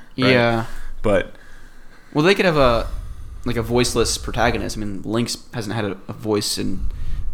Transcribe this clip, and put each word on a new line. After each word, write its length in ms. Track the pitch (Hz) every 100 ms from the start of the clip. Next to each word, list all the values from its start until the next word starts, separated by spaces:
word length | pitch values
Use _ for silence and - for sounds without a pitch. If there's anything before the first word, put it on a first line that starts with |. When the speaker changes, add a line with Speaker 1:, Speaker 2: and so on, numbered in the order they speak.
| - -
Speaker 1:
Right? 140 | 131
Speaker 2:
Yeah. 340 | 127 120 113 110 - - -
Speaker 1:
But 340 | 107 95 - - - - - - - - -
Speaker 2:
Well, 100 | 147
they 100 | 170 202
could 100 | 190
have 120 | 151
a, 300 | 127 117 - - - - - - 120
like, 100 | 117
a 40 |
voiceless 540 | 110 120 123 120 110 -
protagonist. 600 | - 110 117 107 101 107
I 20 |
mean, 220 | 104 98
Link's 340 | 104 113 117 - -
hasn't 220 | - 104 110
had 100 | 104
a, 120 | 92 -
a 60 |
voice 440 | 98 107 104 104 -
in 300 | - - - - - - -